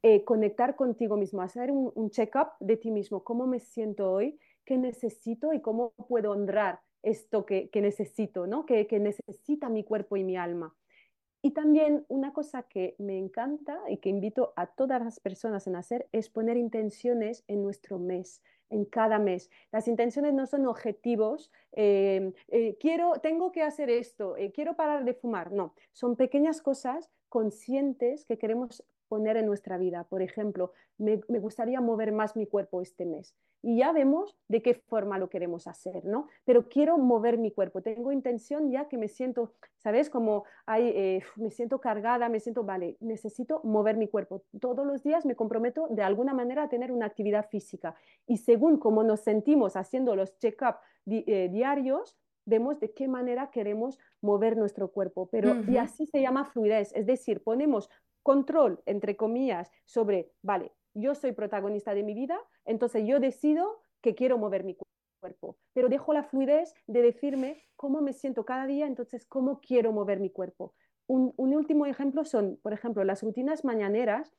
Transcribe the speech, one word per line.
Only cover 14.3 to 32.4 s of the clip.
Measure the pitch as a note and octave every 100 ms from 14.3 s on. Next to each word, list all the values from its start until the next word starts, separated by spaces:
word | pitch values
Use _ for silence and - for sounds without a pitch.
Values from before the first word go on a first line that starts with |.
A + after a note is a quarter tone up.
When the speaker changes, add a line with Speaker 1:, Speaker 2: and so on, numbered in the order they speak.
| G#3+ B3 -
Speaker 1:
a | F3+
todas | - C4 B3+
las | A#3 A3+
personas | G3+ F#3+ A3+ G3+ F#3+
en | F3+
hacer | F3 A#3+ -
es | A3+ G#3+
poner | - A3+ A#3+
intenciones | A#3 A3+ G#3+ - B3 A#3+ G#3+ A#3+ -
en | G#3
nuestro | G3+ G3 - F#3
mes, | F3+ F#3 F#3 - _ _ _
en | G#3+
cada | G3+ A#3 A3 G#3+
mes. | G#3 F3+ - _ _
Las | - A3+
intenciones | A#3 A#3+ B3+ D4
no | C#4 C4+
son | C#4+ C4
objetivos, | A#3 A#3 G3+ A#3 A3+ G#3+ D4+ - _ _
eh, | - G#3 G3+ G3 F#3+ F#3+ F#3 -
eh, | A#3 A3+ G3+
quiero, | D4+ E4 F4 D#4+
tengo | D#4 D#4+ F4+
que | F4+
hacer | D4+ D4+ C#4
esto, | A#3 A#3+ _ G3 -
eh, | G3
quiero | G3 D#4
parar | E4 D#4 D4
de | B3+
fumar. | B3 A#3+ G#3 F3
No, | G3+ E3+ _ _
son | - B3 A#3
pequeñas | C4 C#4+ D#4 D#4
cosas | - C4+ B3+ C#4+ E4 _ _
conscientes | B3 A3 G3+ - C4+ C#4 C4+ A#3+ D4
que | _ A3+
queremos | A3 A#3 B3 - - _ _
poner | G#3+ G#3+ A3
en | G#3+
nuestra | G3+ - F#3
vida. | F#3 F3
Por | E3+ F#3+
ejemplo, | F#3 - G#3 G3 F3+ - _ _
me, | G#3+ G#3+ -
me | A#3
gustaría | G#3 - A3+ B3+
mover | A#3 A3 A3
más | G#3+ G#3+
mi | A3